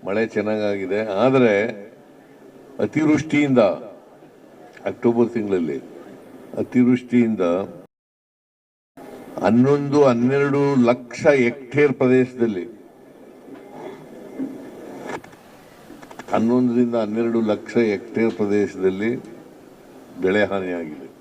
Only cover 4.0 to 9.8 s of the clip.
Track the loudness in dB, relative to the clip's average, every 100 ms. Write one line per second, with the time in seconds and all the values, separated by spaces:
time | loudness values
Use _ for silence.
4 | -20 -20 -20 -20 -20 -20 -20 -12 -10 -2
5 | 0 2 0 0 -2 -2 -2 -6 -10 -20
6 | -20 -20 -20 -20 -16 -8 -2 2 4 2
7 | 2 2 2 2 0 0 -4 -10 -20 _
8 | _ _ _ _ _ _ _ _ _ -20
9 | -20 -18 -16 -4 2 4 4 4